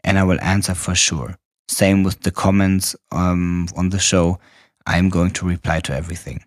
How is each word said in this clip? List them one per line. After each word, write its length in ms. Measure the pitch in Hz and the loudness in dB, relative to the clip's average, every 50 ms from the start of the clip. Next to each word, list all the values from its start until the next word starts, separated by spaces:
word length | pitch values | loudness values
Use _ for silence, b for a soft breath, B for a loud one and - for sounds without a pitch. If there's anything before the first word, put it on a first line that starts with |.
| - | 0
and 140 | - 98 98 | 2 2 4
I 40 | |
will 180 | 95 92 90 - | 4 4 2 0
answer 340 | - 92 95 101 98 - 92 | 0 0 0 0 0 -2 -4
for 200 | - - - 92 | -4 -4 -2 0
sure. 420 | 90 - - 85 76 60 - 90 _ _ _ _ _ _ - | 0 0 0 -2 -4 -6 -8 -12 _ _ _ _ _ _ -8
Same 360 | - - 104 95 98 98 95 | -2 2 4 4 4 4 2
with 160 | 95 92 - | 0 -2 -2
the 100 | - 98 | -4 -4
comments, 640 | 90 - - 98 98 98 95 95 95 95 90 - - - _ _ | -4 0 0 2 4 4 2 2 2 0 0 -4 -8 -10 _ _
um, 580 | - 85 90 90 90 90 90 87 90 87 85 85 - | -4 -2 0 0 0 0 0 0 -2 -2 -4 -4 -4
on 120 | - 90 92 | -2 -2 0
the 100 | 95 95 | 0 0
show. 400 | - - - 92 85 85 90 b b b b b b b b b b | 0 2 4 4 4 2 0 b b b b b b b b b b
I'm 220 | - - 85 92 95 | -2 0 2 2 2
going 240 | 95 85 87 92 | 2 2 2 2
to 140 | 110 - 92 | 0 -2 -2
reply 340 | 90 87 87 - - 82 80 | -2 -4 -2 -2 -2 -2 -2
to 140 | - - 69 | -4 -4 -6
everything. 500 | 67 85 85 87 - - 69 64 - _ | -6 -6 -8 -10 -12 -12 -12 -12 -12 _